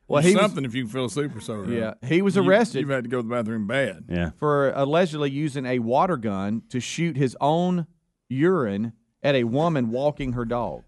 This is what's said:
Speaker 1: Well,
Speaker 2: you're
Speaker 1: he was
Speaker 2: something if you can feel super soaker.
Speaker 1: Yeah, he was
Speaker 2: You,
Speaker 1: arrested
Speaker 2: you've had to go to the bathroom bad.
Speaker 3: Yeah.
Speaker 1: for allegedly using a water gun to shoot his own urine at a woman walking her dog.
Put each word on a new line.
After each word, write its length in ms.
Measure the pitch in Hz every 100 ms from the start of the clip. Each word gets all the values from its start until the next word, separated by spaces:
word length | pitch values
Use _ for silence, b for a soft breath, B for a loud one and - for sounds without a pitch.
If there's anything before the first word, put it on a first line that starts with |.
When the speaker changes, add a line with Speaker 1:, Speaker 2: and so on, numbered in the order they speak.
| -
Speaker 1:
Well, 140 | 143
Speaker 2:
you're 80 | 170
Speaker 1:
he 40 | 185
was 60 |
Speaker 2:
something 240 | 208 160 131
if 100 | 123
you 80 |
can 80 | 113
feel 160 | 131 123
super 320 | 143 147 110
soaker. 320 | 120 107 98
Speaker 1:
Yeah, 220 | 117 110 - 131
he 160 | 165
was 140 | 196 185
Speaker 2:
You, 80 |
Speaker 1:
arrested 380 | 185 208 233 135
Speaker 2:
you've 80 | 139
had 160 | 131 117
to 40 |
go 80 | 123
to 20 |
the 60 | 113
bathroom 340 | 120 110 113 101
bad. 360 | 131 120 85 -
Speaker 3:
Yeah. 220 | 87 82 -
Speaker 1:
for 340 | 151 143 135 -
allegedly 540 | 139 160 185 151 143
using 340 | 139 151 139 127
a 140 | 127
water 380 | 113 135 190 143
gun 460 | 107 95 101 110 -
to 120 | 127
shoot 340 | - - 170 135
his 220 | 135 -
own 480 | 139 165 180 180 156 _ _ _ -
urine 680 | 127 170 185 110 101 113 - _ _
at 120 | 143 135
a 80 |
woman 460 | 117 135 170 151 113
walking 420 | 120 147 147 131
her 120 | 123 113
dog. 380 | 120 104 65